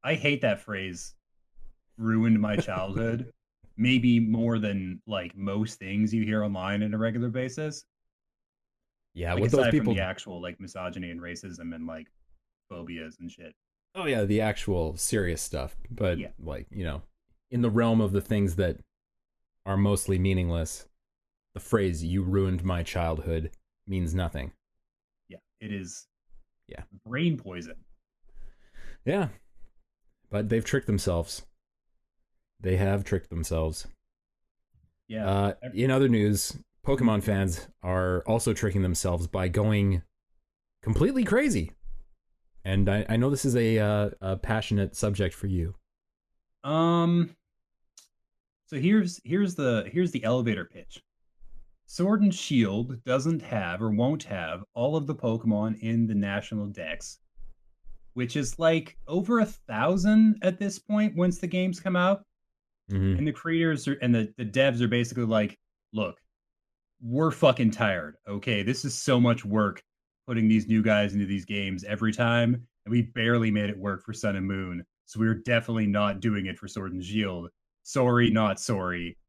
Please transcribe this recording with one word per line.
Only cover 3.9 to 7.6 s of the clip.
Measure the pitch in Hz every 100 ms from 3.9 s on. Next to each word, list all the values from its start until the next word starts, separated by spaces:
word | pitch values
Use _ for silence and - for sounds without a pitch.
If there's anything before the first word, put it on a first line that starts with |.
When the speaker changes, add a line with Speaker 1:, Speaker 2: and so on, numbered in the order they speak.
| 131 123 117
Speaker 1:
more | 113 113 117 117
than, | 104 98 92 90 -
like, | 101 87 95
most | 98 101 107 -
things | 95 101 107
you | 113
hear | 107 107
online | 104 98 92 101
on | 107
a | 107
regular | 113 113 120
basis. | 120 131 131